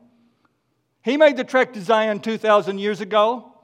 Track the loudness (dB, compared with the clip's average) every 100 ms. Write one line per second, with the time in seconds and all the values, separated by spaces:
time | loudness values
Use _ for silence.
0 | _ _ _ _ _ _ _ _ _ _
1 | -4 2 2 2 -2 0 0 -4 -2 0
2 | 0 -4 -6 -4 2 2 2 -4 -6 -6
3 | -2 0 2 -2 -10 _